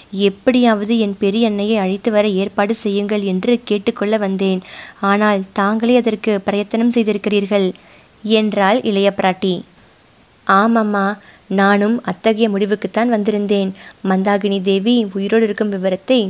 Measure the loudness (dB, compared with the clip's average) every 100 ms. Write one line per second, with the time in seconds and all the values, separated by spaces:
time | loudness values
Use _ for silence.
0 | -12 0 0 0 0 4 4 2 0 0
1 | 0 0 -2 0 0 0 0 0 0 -2
2 | 0 0 2 0 -2 -2 0 0 0 -2
3 | -2 -2 -2 -2 2 0 0 -2 -2 -2
4 | -2 -2 -2 -2 0 -2 -6 -18 -20 -6
5 | 0 2 2 0 -2 -2 0 0 2 2
6 | 2 -2 -2 -2 -2 -4 -2 0 0 2
7 | 0 -2 -2 -2 0 0 0 -4 -16 -20
8 | _ _ 0 0 2 0 2 2 0 0
9 | 0 0 -2 0 -2 -4 -8 _ -20 _
10 | _ _ _ _ 0 2 4 2 0 -2
11 | -2 -4 -14 -20 -4 0 2 2 2 -2
12 | -4 -2 0 2 0 0 -2 -2 -4 -2
13 | 0 0 0 -2 0 0 -2 -6 -18 -8
14 | -2 0 0 0 0 -2 0 0 2 0
15 | 0 -4 0 2 0 0 -4 -2 -2 -4
16 | 0 0 0